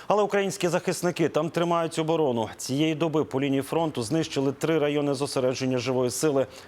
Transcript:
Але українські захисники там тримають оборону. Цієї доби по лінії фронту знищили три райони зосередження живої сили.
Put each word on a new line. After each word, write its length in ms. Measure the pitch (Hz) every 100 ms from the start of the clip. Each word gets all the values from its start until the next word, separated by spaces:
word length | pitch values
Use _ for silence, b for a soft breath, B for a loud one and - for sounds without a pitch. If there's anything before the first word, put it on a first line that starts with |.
| B
Але 160 | 196
українські 440 | 202 202 196 - 175
захисники 600 | 170 180 170 175 165 156
там 200 | 151 160
тримають 500 | - 170 170 165 165
оборону. 500 | 160 165 151 117 107 -
Цієї 380 | - 135 156 160
доби 280 | 165 151
по 180 | 139 135
лінії 200 | 139 135
фронту 420 | 127 156 165 135
знищили 480 | 110 160 151 143 139
три 280 | 131 156 160
райони 340 | 147 147 143
зосередження 640 | 135 139 139 127 127 131 127
живої 340 | 117 127 123
сили. 360 | 120 156 139 131 B